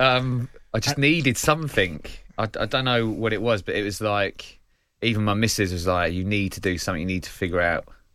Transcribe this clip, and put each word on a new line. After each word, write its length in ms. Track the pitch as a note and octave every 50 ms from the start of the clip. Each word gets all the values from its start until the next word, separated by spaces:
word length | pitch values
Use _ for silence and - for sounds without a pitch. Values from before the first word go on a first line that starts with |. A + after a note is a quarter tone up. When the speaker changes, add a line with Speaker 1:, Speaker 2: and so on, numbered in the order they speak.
Speaker 1:
Um, 480 | B2+ C3 B2+ B2+ B2+ C3 B2+ B2 A#2+ - - - - - -
I 60 | A2+
just 180 | - C3+ C#3+ C#3+
Speaker 2:
I 20 |
Speaker 1:
needed 360 | C#3 D3 D#3+ E3+ D#3 C3+ A#2+
something. 640 | - - D#3 D3+ D#3+ D#3+ C#3+ - - F#2+ F2+ D#2+ D2 - - - - - - - -
I, 60 | G#2+ A2 - -
I 80 | -
don't 180 | G#2+ - C3 B2+
know 240 | B2+ B2 A#2 A#2 A2
what 240 | G#2 - A2+ A2 G#2+
it 100 | G2 G#2+
was, 200 | A#2+ A2+ G#2 -
but 120 | - -
it 80 | G2 G#2
was 180 | G2+ G2 -
like, 580 | G#2+ G#2+ G#2 G2+ G2 G2 - - - - - - _ _ _ _ _ _ _ _ -
even 200 | A#2 A2+ G#2+ G#2+
my 120 | G#2 G2+
missus 380 | G#2 A2+ G#2+ - - G#2 F2+ F2+
was 140 | F2 E2
like, 260 | F#2 F2+ F2 F2 E2 E2+
"You 120 | F#2 F#2
need 280 | G2 G#2 G2+ G2 F#2 -
to 80 | -
do 180 | - G2 F2+ E2+
something. 220 | - - F#2 D#2
You 60 | E2+
need 180 | F#2 F#2+ F2+ -
to 60 | -
figure 300 | - - G2+ F2+ E2+ F2+
out 260 | F2 E2+ E2 C2+ - - - - _ _ _